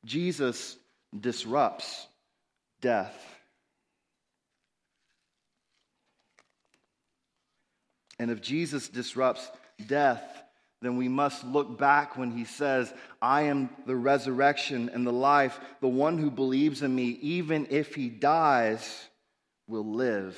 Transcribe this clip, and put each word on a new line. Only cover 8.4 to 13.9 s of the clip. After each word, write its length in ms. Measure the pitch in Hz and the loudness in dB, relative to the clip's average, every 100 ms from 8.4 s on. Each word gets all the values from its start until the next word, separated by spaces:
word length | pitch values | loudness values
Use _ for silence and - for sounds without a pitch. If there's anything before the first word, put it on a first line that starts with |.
Jesus 480 | 101 147 165 139 - | -4 -2 -2 -4 -8
disrupts 600 | 113 120 127 131 - - - - _ 101 | -8 -8 0 0 0 -10 -18 -20 _ -4
death, 340 | 143 143 117 - - - _ _ _ | 2 2 2 -6 -18 -20 _ _ _
then 160 | 123 123 | -4 -2
we 100 | 127 | 0
must 380 | 131 143 135 123 | 2 0 0 -2
look 320 | 143 139 113 | 0 0 0
back 400 | 143 143 147 - | 4 4 2 -4
when 140 | 123 | -6
he 120 | 117 | -4
says, 500 | 113 - 143 131 120 - - - | -8 -2 0 2 0 -6 -20 -4
"I 220 | 120 143 | 2 4
am 260 | 151 143 131 - | 2 0 -2 -6
the 100 | - | -6